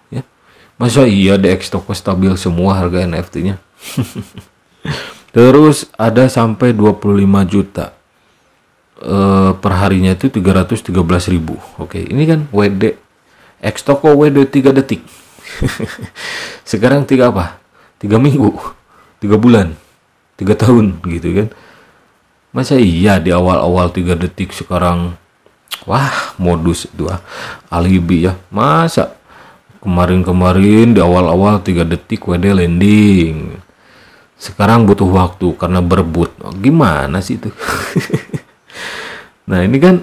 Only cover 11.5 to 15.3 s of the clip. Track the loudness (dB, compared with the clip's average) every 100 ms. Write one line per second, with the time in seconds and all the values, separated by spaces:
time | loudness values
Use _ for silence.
11.5 | -12 -16 -16 -12 -12 -6 -2 0 0 0
12.5 | 0 0 0 -2 -4 _ _ _ _ _
13.5 | _ -8 -6 -2 2 4 4 4 4 2
14.5 | 2 2 2 0 -6 -10 -20 _